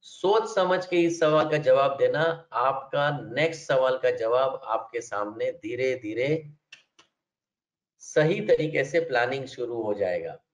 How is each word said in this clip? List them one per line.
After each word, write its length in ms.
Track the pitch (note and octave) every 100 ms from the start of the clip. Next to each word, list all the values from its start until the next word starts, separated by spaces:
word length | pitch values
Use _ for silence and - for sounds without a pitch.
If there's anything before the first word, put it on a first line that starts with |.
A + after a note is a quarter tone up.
सोच 540 | - - F#3 A3 G#3+
समझ 320 | - F#3 F3+ -
के 100 | F3
इस 240 | E3+ E3
सवाल 300 | D#3 D#3 D#3
का 60 | D3+
जवाब 420 | C#3 C3 C#3 -
देना। 500 | B2+ C#3+ E3 D#3+ -
आपका 580 | A2+ C3 C#3+ - D3 D3 D3 A2
next 340 | B2 D#3+ D#3+ -
सवाल 300 | C3+ C3 B2+
का 120 | B2+
जवाब 500 | B2 A2+ B2+ C3+ C3
आपके 360 | A2 A2 - A#2
सामने 520 | A2 G#2 G#2 A2 B2+
धीरे 440 | - G#2+ A#2+ C3 B2+
धीरे 560 | A2 A2 C3+ D#3+ D3+ - _ - _ _ _ _ _ _ _ _ _ _ _ _
सही 420 | - - D#3 G3+
तरीके 440 | G#3 - D#3 D3
से 160 | C3+ E3+
planning 460 | E3 B2 A#2+ C3+ B2+
शुरू 360 | - A#2+ A#2
हो 120 | G#2+
जाएगा। 480 | G2+ F#2 F2 E2 C#2+ _